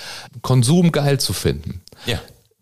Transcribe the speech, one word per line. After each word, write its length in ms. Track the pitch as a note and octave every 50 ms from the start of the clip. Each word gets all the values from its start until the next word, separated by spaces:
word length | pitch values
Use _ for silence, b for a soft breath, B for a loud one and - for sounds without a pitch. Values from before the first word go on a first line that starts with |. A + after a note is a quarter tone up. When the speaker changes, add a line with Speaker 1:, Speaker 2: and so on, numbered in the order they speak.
| B B B B B B - B2
Speaker 1:
Konsum 500 | - - C3 C3 A#2 A2+ D#3+ F3+ F3 E3+
geil 280 | D#3+ D#3 C#3+ C#3+ C#3 C3
zu 140 | - - G2
finden. 480 | - - E2 C2 C#2+ D2+ - - - - - B B B
Speaker 2:
Ja. 140 | - A2+ - - - - _ _ _ _ _